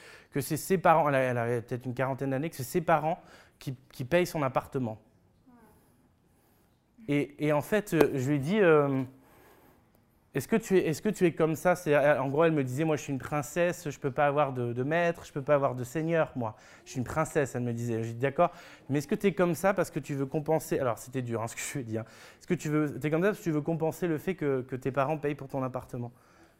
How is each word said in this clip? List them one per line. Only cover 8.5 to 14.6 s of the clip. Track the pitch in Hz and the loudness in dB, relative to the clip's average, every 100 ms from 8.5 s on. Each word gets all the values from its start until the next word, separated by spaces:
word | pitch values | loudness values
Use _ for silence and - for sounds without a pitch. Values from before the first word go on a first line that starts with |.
| 214 | 4
euh, « | 180 151 143 135 131 - _ - - - - _ _ _ _ _ _ | 6 6 4 0 -4 -10 _ -20 -20 -20 -20 _ _ _ _ _ _
Est-ce | 147 - | -8 0
que | 220 | -2
tu | 220 190 | 2 2
es, | - | 2
est-ce | 147 | 0
que | 214 | -2
tu | - | 2
es | 175 | 2
comme | - 160 156 | 2 0 2
ça ? » | 180 175 | 0 0
C'est, | 156 | 4
euh, | 143 143 131 | 4 6 4
en | 135 | 2
gros, | 139 | 2
elle | 165 | 4
me | 156 | 4
disait, « | 131 127 | 0 0
Moi, | 160 147 | 0 0
je | |
suis | - | -2
une | 135 | -6
princesse, | - 151 143 175 175 165 147 | -4 -4 -4 0 0 0 -8
je | 131 | -6
peux | 143 | -4
pas | 123 147 | 2 2
avoir | 143 139 | 4 0
de, | 127 | 0